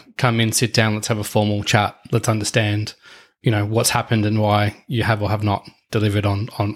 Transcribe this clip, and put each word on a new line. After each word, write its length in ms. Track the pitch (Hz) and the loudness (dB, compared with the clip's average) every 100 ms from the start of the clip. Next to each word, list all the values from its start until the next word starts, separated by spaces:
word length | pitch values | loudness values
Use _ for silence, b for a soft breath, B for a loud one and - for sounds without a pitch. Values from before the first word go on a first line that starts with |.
| - - | -6 -2
"Come 220 | 127 117 | 0 2
in, 120 | 113 | 0
sit 220 | - 117 | 0 0
down, 200 | - 110 | 2 0
let's 140 | 107 - | 0 -2
have 100 | 110 | -4
a 60 | |
formal 400 | 101 110 104 104 | -2 0 2 0
chat, 340 | 98 110 101 - - | 0 0 0 -4 -4
let's 180 | 117 117 | -2 0
understand, 640 | 110 104 120 107 104 107 - B B B B | -2 0 0 0 -2 -4 -10 B B B B
you 80 | 131 | 0
know, 160 | 107 104 | 0 0
what's 240 | 113 110 | 0 0
happened 360 | 120 - 110 104 | 0 0 0 2
and 140 | 110 | 2
why 440 | 107 104 104 - - | 2 2 2 -4 -6
you 160 | 120 | -2
have 200 | 101 101 | 0 0
or 60 | 101 | 0
have 140 | 107 | 0
not 240 | 104 98 - _ - | 0 -2 -4 _ -6
delivered 360 | 110 104 104 101 | -2 0 0 0
on, 240 | 98 98 - | -2 -4 -4
on, 160 | 104 | -6